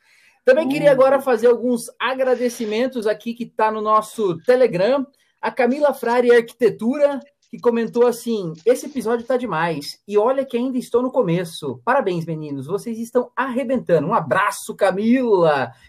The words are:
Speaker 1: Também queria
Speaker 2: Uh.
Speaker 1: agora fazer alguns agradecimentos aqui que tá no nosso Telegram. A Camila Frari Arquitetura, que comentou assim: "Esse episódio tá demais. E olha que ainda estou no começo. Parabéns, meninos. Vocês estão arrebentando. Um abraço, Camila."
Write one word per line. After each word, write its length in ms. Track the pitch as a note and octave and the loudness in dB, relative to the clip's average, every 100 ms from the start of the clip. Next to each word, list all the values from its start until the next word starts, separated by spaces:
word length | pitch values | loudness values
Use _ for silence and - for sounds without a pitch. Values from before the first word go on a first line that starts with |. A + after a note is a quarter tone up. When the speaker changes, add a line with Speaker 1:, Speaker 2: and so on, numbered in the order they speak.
| _ _ _ _ | _ _ _ _
Speaker 1:
Também 240 | - C4+ C4+ | 2 2 0
queria 220 | C#4+ C#4+ | 2 4
Speaker 2:
Uh. 20 | |
Speaker 1:
agora 280 | C4 C4 C4+ | 4 4 2
fazer 280 | C4 A#3 A#3+ | 0 2 2
alguns 340 | A#3 B3 A#3 - - | 2 0 -4 -6 -6
agradecimentos 1120 | A#3 C4 B3+ A#3 B3 A#3+ G#3+ G#3+ B3+ B3+ G#3 | -4 -2 0 0 -2 -4 -4 -2 -4 -2 -4
aqui 260 | - A#3 | -4 -6
que 120 | A#3 F#3 | -10 -8
tá 260 | - A3 | -2 -2
no 80 | A3 | 0
nosso 580 | G#3+ G#3+ G#3 - G3 E3 | 0 0 0 -4 -4 0
Telegram. 600 | - B3+ B3 E3+ G#3 C#4 C4 _ _ _ | 2 4 4 2 2 0 -4 _ _ _
A 80 | A3 | -6
Camila 440 | A3+ A#3+ C#4+ C#4+ | 0 0 2 0
Frari 360 | B3+ A#3 B3 A#3+ | 0 0 2 4
Arquitetura, 880 | A#3+ A#3 - A3+ - A3+ D4 C#4+ C4+ - _ _ | 4 2 0 0 2 -2 2 0 0 -10 _ _
que 80 | E3+ | -4
comentou 480 | A#3+ A#3 A3+ A#3+ A#3+ | 0 0 0 2 2
assim: 460 | A#3 A#3+ A3 E3+ D#3+ A3+ | 2 -4 -4 -6 -2 0
"Esse 180 | C#4 | 0
episódio 400 | D4+ C4 G#3 A#3 | -2 -6 -2 -2
tá 140 | A#3 B3+ | -2 -2
demais. 600 | A#3+ D#3 E3+ C#3+ - - - | -2 -2 -2 -4 -10 -14 -2
E 120 | G#3 | 2
olha 260 | A3+ C4+ | 2 0
que 100 | C4 | -2
ainda 220 | A#3 C4 B3 | -4 -4 -4
estou 240 | A#3+ A#3 | -2 -2
no 100 | B3+ | 0
começo. 680 | C4 F#3+ E3+ E3+ - C#3+ A#2 | 0 0 0 -4 -8 -10 -6
Parabéns, 440 | - C4+ G3 F3 E3 | -2 0 0 -4 -6
meninos. 400 | D#3 D3+ C#3 C3+ | -8 -8 -10 -8
Vocês 320 | G3 A#3 A3 | -8 -6 -10
estão 320 | A#3 B3 A#3+ | -4 -4 -2
arrebentando. 720 | - C4 A#3+ B3 B3+ F3 E3 D3 | -4 -4 -4 -2 -4 0 0 2
Um 60 | |
abraço, 640 | A3 D3 F#3+ - - - F3+ | -2 0 0 -2 -4 -10 -2
Camila." 960 | G3 F#3 A3+ C4 A#3+ F#3+ E3 C#3 B2 - | 0 2 2 2 2 4 4 2 -2 -10